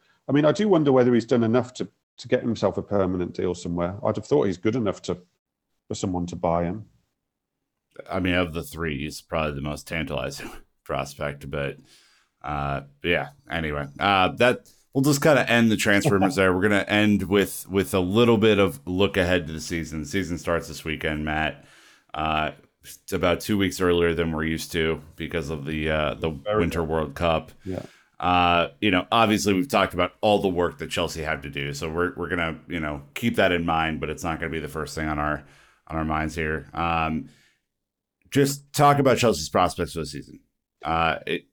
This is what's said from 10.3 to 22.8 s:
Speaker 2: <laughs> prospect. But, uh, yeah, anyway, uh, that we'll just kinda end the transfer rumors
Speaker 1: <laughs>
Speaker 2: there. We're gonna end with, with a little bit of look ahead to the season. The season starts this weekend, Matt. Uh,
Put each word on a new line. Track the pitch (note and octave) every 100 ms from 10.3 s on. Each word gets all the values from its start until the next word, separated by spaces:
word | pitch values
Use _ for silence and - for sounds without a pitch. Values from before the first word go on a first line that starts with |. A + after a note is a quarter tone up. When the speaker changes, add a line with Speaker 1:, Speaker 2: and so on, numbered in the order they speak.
| C#2+ - - -
Speaker 2:
<laughs> | _
prospect. | - C#2 C#2 - D2 C#2 C#2
But, | D2 C#2 - - _ _ _ _ _
uh, | C2+ D2 C#2+ C#2 C#2 _
yeah, | E2+ E2+ C#2 - -
anyway, | E2+ D#2 D2 C#2+ -
uh, | G2 G2 F2+ D2
that | A#2+ A2+ - _ _
we'll | C#3
just | C#3 C#3+
kinda | D#3+ C#3 -
end | A#2 A2+
the | G#2
transfer | A2 G2+ -
rumors | G2+ F#2 F2+
Speaker 1:
<laughs> |
Speaker 2:
there. | F#2+ F#2
We're |
gonna | G2+ G2+ -
end | G#2 G#2 G#2
with, | F2+ G2+ F#2 - -
with | G2 F2+
a | G2
little | F#2 G#2 A#2 A2+
bit | A2 G2+
of | G2 D2 -
look | F2+ G2 G2
ahead | F2+ F2+ D2+
to |
the | D#2+
season. | D#2 E2+ D2 D#2
The | C#2+
season | G2 E2 F2
starts | - E2+ -
this | D2+ E2
weekend, | D2+ D#2+ D2+ D2+
Matt. | D2+ D#2 - - - - _ _
Uh, | - D#2 D#2 D2+ - _ _